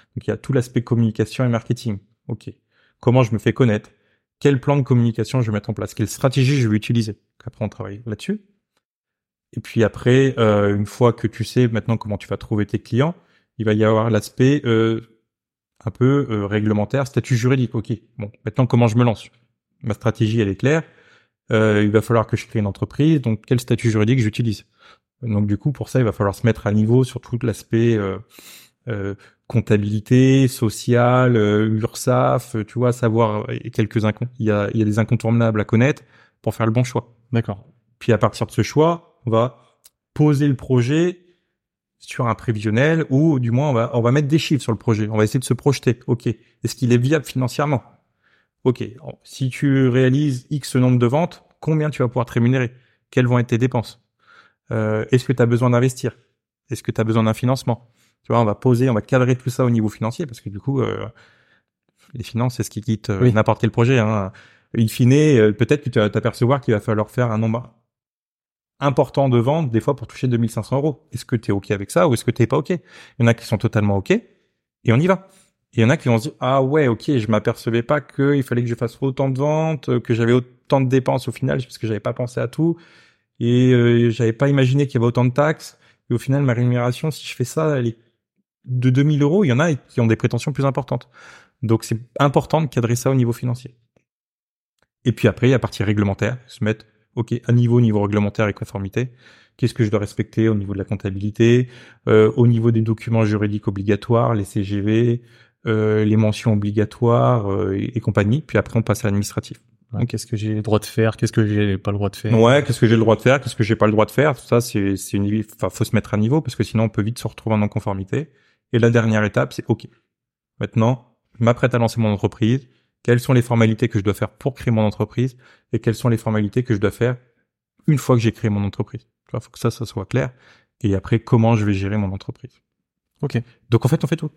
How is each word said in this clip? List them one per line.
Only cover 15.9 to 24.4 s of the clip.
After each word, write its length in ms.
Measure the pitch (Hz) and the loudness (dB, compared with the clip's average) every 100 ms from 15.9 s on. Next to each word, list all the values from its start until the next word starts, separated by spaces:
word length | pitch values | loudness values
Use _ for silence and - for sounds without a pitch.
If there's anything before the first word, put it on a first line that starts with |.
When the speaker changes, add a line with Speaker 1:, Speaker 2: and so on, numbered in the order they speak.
Speaker 1:
peu, 360 | - 127 143 135 | 0 2 2 0
euh, 160 | 107 101 | -4 -2
réglementaire, 600 | 107 107 104 104 135 131 | -2 0 0 0 -2 -2
statut 300 | 123 - 120 | -4 -2 -2
juridique. 380 | 123 135 117 | 0 0 0
Ok, 180 | 113 - 110 _ - | -4 -6 -8 _ -14
bon, 120 | 104 - | -14 -10
maintenant 220 | 110 - 127 | -8 -2 2
comment 220 | 123 120 | 4 4
je 80 | 110 | 4
me 80 | |
lance ? 240 | 120 104 - _ _ _ _ _ | 2 0 -10 _ _ _ _ _
Ma 120 | 117 | -8
stratégie, 460 | 104 113 - 110 113 | -4 -4 -2 -2 0
elle 80 | 101 | -2
est 80 | 95 | 0
claire. 260 | 127 160 - _ _ _ _ _ - | 0 0 -4 _ _ _ _ _ -2
Euh, 320 | 110 110 104 | 2 2 2
il 60 | 104 | 2
va 100 | 107 | 2
falloir 260 | - 113 110 | 2 0 0
que 100 | - | -4
je 100 | - | -4
crée 140 | 113 | -4
une 60 | 101 | -4
entreprise, 540 | - - - 151 156 | -4 -8 0 2 2
donc 240 | 120 107 - | 0 -4 -2
quel 140 | 123 | -2
statut 300 | - 117 117 | 0 -2 0
juridique 300 | 107 107 131 | 0 2 2
j'utilise ? 440 | 107 - | 0 -2